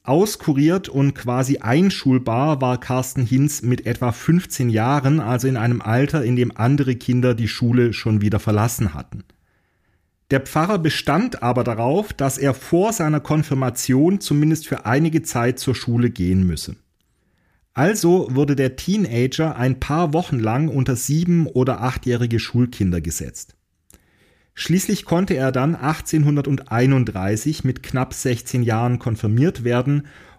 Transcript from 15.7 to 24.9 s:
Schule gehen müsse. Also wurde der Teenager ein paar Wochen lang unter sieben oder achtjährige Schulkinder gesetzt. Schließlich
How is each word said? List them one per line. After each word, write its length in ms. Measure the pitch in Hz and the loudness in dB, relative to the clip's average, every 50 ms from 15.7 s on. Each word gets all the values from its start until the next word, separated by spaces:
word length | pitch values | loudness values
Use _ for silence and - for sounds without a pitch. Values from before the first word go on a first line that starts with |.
| 123 | -4
Schule 340 | - - - 117 117 120 120 | -2 -2 -2 0 2 2 0
gehen 340 | 120 - 90 90 92 95 95 | 0 0 0 2 2 4 2
müsse. 300 | 90 82 76 - - - - _ _ _ _ _ _ _ _ _ _ _ _ _ _ _ _ _ _ - | 2 0 -2 -6 -10 -12 -14 _ _ _ _ _ _ _ _ _ _ _ _ _ _ _ _ _ _ -4
Also 560 | - 135 175 220 214 - 170 175 185 151 - | 0 0 2 2 2 4 4 4 4 2 2
wurde 260 | 131 131 147 143 143 | 2 2 2 2 2
der 180 | 131 135 127 127 | 2 0 0 -2
Teenager 840 | - - - 190 220 196 110 117 117 123 131 127 - 160 160 143 | -4 -4 -2 0 0 0 0 0 0 0 0 0 -2 -2 -2 -2
ein 220 | - 123 127 131 - | 0 0 0 0 -2
paar 340 | - - 147 156 175 160 143 | -2 -2 -2 0 0 0 0
Wochen 280 | 160 - - 143 123 | 0 -2 -2 -2 -2
lang 280 | 110 110 110 131 156 160 | 0 0 0 0 0 0
unter 280 | 120 135 131 131 131 | 0 0 0 0 -2
sieben 500 | 117 - - 143 160 175 175 175 170 160 | -2 -2 -2 0 0 2 2 2 2 2
oder 340 | 139 - 127 127 123 123 - | 0 0 0 0 0 0 -2
achtjährige 600 | 110 127 127 - - 123 120 117 123 117 117 117 | -2 -4 -4 -4 -2 -2 0 0 0 0 0 -2
Schulkinder 600 | 113 - - 120 123 120 123 - 104 92 87 87 | -2 -2 0 0 0 0 0 -2 0 0 0 0
gesetzt. 540 | 78 85 78 - 76 64 - - - - _ _ _ _ _ _ _ _ - - _ _ _ _ _ _ _ _ _ _ _ | -2 -4 -6 -8 -8 -12 -14 -16 -20 -20 _ _ _ _ _ _ _ _ -20 -20 _ _ _ _ _ _ _ _ _ _ _
Schließlich 500 | - - - 160 190 - - | -8 -2 0 0 0 0 0